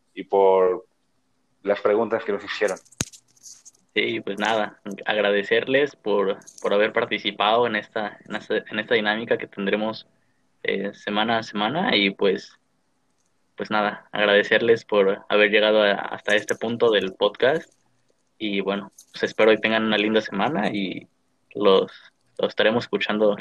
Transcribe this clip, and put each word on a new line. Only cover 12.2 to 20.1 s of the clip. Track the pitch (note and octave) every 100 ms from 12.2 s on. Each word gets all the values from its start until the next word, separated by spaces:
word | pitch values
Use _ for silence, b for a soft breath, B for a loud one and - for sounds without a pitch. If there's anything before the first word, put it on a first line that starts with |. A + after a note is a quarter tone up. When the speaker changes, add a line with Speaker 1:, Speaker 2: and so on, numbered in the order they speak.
| G2+ G2 - _ _ _ _ _ _ _ _ _ _ -
Speaker 2:
pues | G2+
nada, | G#2+ G#2 G#2 -
agradecerles | G2+ G#2 G2+ G#2 A2 A#2 A2+ -
por | G#2 F#2+ G2+ -
haber | G#2+ G#2
llegado | G#2 G#2+ G#2+
a, | G#2
hasta | G2+ - - - G#2
este | G#2 -
punto | A2+ A#2 A#2+
del | G#2 F#2+ F#2+
podcast | G2+ - B2 D#3+ - _ _ _ _ _ _ _
y | A2 G2
bueno, | F#2+ G2+ G2+ - -
pues | -
espero | G#2+ - A2
que | G#2+
tengan | A2 A2
una | A2 G#2+
linda | G#2